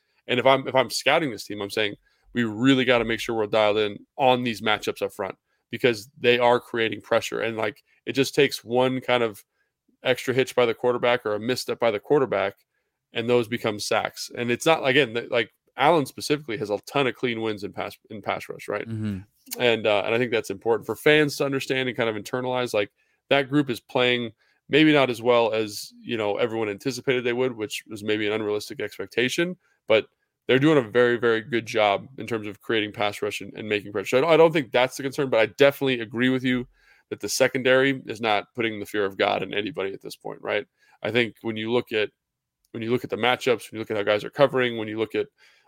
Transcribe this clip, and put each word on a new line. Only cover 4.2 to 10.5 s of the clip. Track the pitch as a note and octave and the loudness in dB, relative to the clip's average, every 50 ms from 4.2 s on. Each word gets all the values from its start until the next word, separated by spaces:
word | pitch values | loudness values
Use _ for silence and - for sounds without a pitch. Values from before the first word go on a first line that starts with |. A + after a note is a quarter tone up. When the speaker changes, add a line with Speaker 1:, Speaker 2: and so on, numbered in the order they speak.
| C#3 B2+ B2+ B2 B2 | 2 2 2 2 0
Speaker 1:
these | A#2+ G#2+ G2 | -4 -4 -2
matchups | A2 A2 G#2 G2 - A2+ G2+ - | 0 0 0 0 -2 -4 -6 -4
up | G#2 F#2+ - | -6 -6 -6
front," | - G2 F#2+ - _ _ _ _ _ _ _ | -6 -8 -8 -8 _ _ _ _ _ _ _
because | A#2 A2+ - B2 A#2 G2+ G2+ - _ - | -4 0 2 2 2 0 -6 -16 _ -2
they | A#2+ A#2+ A#2+ | 2 2 4
are | A#2+ A#2+ A#2+ B2 A#2+ | 6 6 4 4 4
creating | - - - A#2 A2+ A2 G#2 G#2 | 2 -2 -4 -2 -2 -2 -4 -6
pressure. | - - A#2 A2+ - - A#2 A2+ | -4 0 0 0 0 -2 -4 -4
And, | G#2+ A2+ A2+ | -4 -4 -4
like, | A2 A2 G#2+ - _ _ _ _ _ - | -4 -4 -4 -6 _ _ _ _ _ -10
it | - A#2+ | -4 -2
just | C3+ C3 - - | -2 -2 0 2
takes | D#3 C#3+ C3 - - - | 2 2 2 0 -6 -8
one | A2 A#2+ B2+ B2+ C3 C3 B2+ | -2 0 0 2 2 0 -2
kind | - - B2 A#2+ A#2 | 0 0 2 2 2
of | A2+ G2+ - - _ _ _ _ _ _ _ _ _ _ _ - | 0 -4 -6 -20 _ _ _ _ _ _ _ _ _ _ _ 0
extra | C3 B2 - - C3 A#2+ | 0 0 0 0 0 2
hitch | C3 B2+ - | 2 2 2